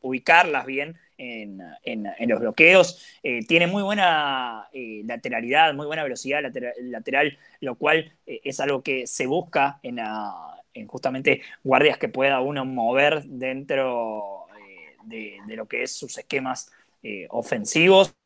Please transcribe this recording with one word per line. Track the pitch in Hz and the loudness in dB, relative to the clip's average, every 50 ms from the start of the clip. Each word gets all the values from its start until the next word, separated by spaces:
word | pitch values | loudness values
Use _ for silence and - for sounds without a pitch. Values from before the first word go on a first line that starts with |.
| - | -4
ubicarlas | 131 131 127 _ - 165 170 180 170 147 131 120 | -4 -6 -4 _ 6 8 8 8 6 2 -4 -4
bien | 131 135 135 143 156 165 _ _ _ _ - | -4 -6 -6 -6 -6 -10 _ _ _ _ -16
en, | 135 123 117 110 107 101 98 95 90 82 71 - _ | -14 -12 -12 -12 -12 -14 -14 -14 -16 -16 -18 -14 _
en, | - 117 110 104 101 98 | -8 -8 -6 -6 -8 -6
en | - 117 120 | -4 0 0
los | 110 104 | 0 0
bloqueos. | 117 110 107 - 160 165 185 190 175 175 - - - - - _ | 0 -4 4 6 8 8 10 8 6 4 0 -12 -20 -20 -20 _
Eh, | - 147 123 117 110 | -6 -6 -4 -4 -2
tiene | - 165 165 175 | 2 2 2 2
muy | 175 190 202 196 | 2 0 -2 -2
buena, | 196 214 208 190 175 160 151 151 143 135 131 127 120 113 110 101 _ - | -2 0 2 4 4 4 2 0 -2 -2 -4 -4 -6 -8 -10 -14 _ -14
eh, | 135 123 113 110 107 107 | -12 -12 -10 -10 -10 -8
lateralidad, | 113 120 117 - 131 123 117 117 120 135 151 160 160 147 | -8 -8 -6 -6 -6 -4 -4 -2 0 4 4 4 4 2
muy | 139 151 | -2 -6
buena | 147 156 160 | -6 -4 -4
velocidad | 151 135 120 - - 131 139 147 | -4 -6 -6 -6 -6 -4 -4 -2
latera-, | 147 131 123 131 123 120 117 120 | -4 -4 -8 -8 -8 -8 -8 -10
lateral, | 123 127 120 113 113 - 131 139 147 147 143 _ _ _ _ _ | -12 -10 -12 -10 -8 -2 0 0 0 0 -2 _ _ _ _ _
lo | - 135 120 | -8 -8 -6
cual, | _ 147 151 160 160 156 160 _ _ _ | _ 0 2 2 2 0 -6 _ _ _
eh, | - - 110 _ | -14 -14 -10 _
es | 139 131 - | -8 -6 -4
algo | 135 143 139 131 | -2 -2 -2 -4
que | - - 135 131 123 | -4 -4 -6 -6 -6
se | - - - 131 | -6 -4 -4 -2
busca | 127 143 175 175 175 - 151 139 143 139 - - | -2 -2 -4 -4 -2 0 0 0 0 -2 -8 -12
en | 127 120 | -10 -8
la, | 120 113 107 107 107 104 101 92 85 80 73 85 - - _ _ | -8 -6 -6 -6 -6 -6 -8 -10 -12 -16 -18 -20 -20 -20 _ _
en | 120 107 | -18 -18
justamente | 107 - 127 - 135 127 131 143 151 - - - - - _ _ | -14 -14 -6 -6 -4 -4 0 2 2 2 2 -2 -18 -20 _ _
guardias | 131 131 131 147 151 - | 2 4 6 6 6 4
que | - - 113 | 2 -4 -4
pueda | 110 131 135 139 139 127 | 0 0 2 2 2 2
uno | 127 139 147 139 131 | 0 -2 -2 -4 -4
mover | 131 131 127 113 113 123 135 143 147 156 151 143 | -4 -4 -2 0 2 4 4 4 4 4 0 -4
dentro, | - 143 123 127 131 131 135 131 - 143 135 131 127 123 120 117 110 107 107 104 98 98 92 92 _ 101 | -10 -10 -6 -6 -6 -6 -6 -6 -2 -2 0 0 0 0 -2 -2 -4 -4 -8 -8 -10 -12 -14 -16 _ -20
eh, | 104 101 98 95 90 80 76 65 _ 107 | -20 -20 -20 -20 -20 -20 -20 _ _ _
de, | 110 113 110 107 104 101 98 101 | -14 -12 -12 -12 -12 -14 -16 -16
de | 107 110 | -14 -12
lo | 110 113 | -12 -10
que | _ - 120 123 | _ -4 -4 -4
es | 123 - | -4 -6
sus | - - 123 - | -10 -10 -12 -12
esquemas, | - - _ - 139 131 131 123 - - _ _ _ _ _ _ _ - | -14 -10 _ -4 -4 -2 -4 -6 -6 -8 _ _ _ _ _ _ _ -14
eh, | 113 104 95 85 - | -12 -12 -10 -10 -6
ofensivos. | - 117 117 - - 113 104 - - 156 165 185 190 190 196 190 _ _ _ | -6 -4 -2 -2 -2 -2 -2 0 2 4 6 8 8 8 6 4 _ _ _